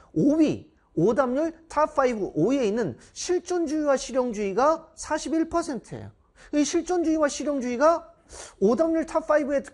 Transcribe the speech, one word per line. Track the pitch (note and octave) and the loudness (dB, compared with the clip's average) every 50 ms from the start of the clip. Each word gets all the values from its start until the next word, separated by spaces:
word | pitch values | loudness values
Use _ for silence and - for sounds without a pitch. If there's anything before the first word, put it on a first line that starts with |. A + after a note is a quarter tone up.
| - _ | -20 _
오 | - D3+ F#3 C#4 D4 | -2 2 4 4 4
위, | E4 D#4 B3 C3 G2 - - _ _ _ _ _ | 4 4 2 2 -4 -8 -16 _ _ _ _ _
오답률 | - D#3+ G#3+ A#3+ D4 C4+ B3 B3 C#4 D#4+ E4 D#4+ - - _ | 0 2 2 2 2 0 0 0 -2 -2 -2 -4 -10 -18 _
탑 | - D4 D4+ D4+ - | 0 0 0 0 2
파이브, | - C4+ B3+ A#3+ G#3+ F#3 - - | 0 0 0 0 -2 -6 -4 0
오 | D3+ D#3+ A3+ | 0 2 2
위에 | C#4 C#4+ B3 | 2 2 0
있는 | G3 G3+ B3 A3 D3+ A2 - - - _ | 0 0 0 -2 -4 -6 -10 -16 -20 _
실존주의와 | - - - F4+ F4+ - - F4+ F4 E4 C4 D4+ D#4 D4+ C#4+ C4+ | -12 -4 -2 -2 -2 -2 -2 -2 -2 -2 -2 -2 -2 0 0 0
실용주의가 | B3+ - - A#3 C4 B3+ B3 G#3+ G#3 G#3+ G3 F#3 G#3 C4 D4+ D#4+ D#4+ - - _ | 0 -2 -2 -2 -2 -2 -2 -2 -4 -4 -2 0 2 4 4 2 0 -4 -14 _
사십일 | - - - D4+ D#4 - - D#4 D#4+ E4 D#4+ | -16 -6 -6 -6 -4 -4 -2 0 0 0 0
퍼센트예요. | E4+ E4+ E4 E4 C#4 G#3 - - - A2 G#2 G2 - _ _ _ _ _ - - | -2 -4 -4 -4 -8 -8 -10 -12 -14 -14 -14 -14 -18 _ _ _ _ _ -14 -4
이 | - D4 D4 | 0 0 0
실존주의와 | - - E4+ E4 - F4+ F4+ E4 D#4+ D#4 D#4+ D4+ C#4 | 2 0 -2 0 0 0 0 2 0 2 2 0 0
실용주의가 | - - C#4 D4+ C#4+ C4+ A#3 B3 B3 A#3 D4 D#4+ E4+ D#4+ - - - _ _ _ - - - - - _ | -2 -2 -4 -4 -2 -2 -4 -4 0 4 4 4 4 2 -2 -10 -20 _ _ _ -20 -20 -18 -20 -4 _
오답률 | G3 G3+ B3+ - D#4+ E4 E4 E4 D4+ | 2 2 4 2 2 2 2 0 -2
탑 | - - D#4+ D#4 | -2 -4 -4 0
파이브에 | - D4+ D4+ D4 B3 D4 C#4 C4+ - | 2 2 2 2 0 -2 -4 -4 -6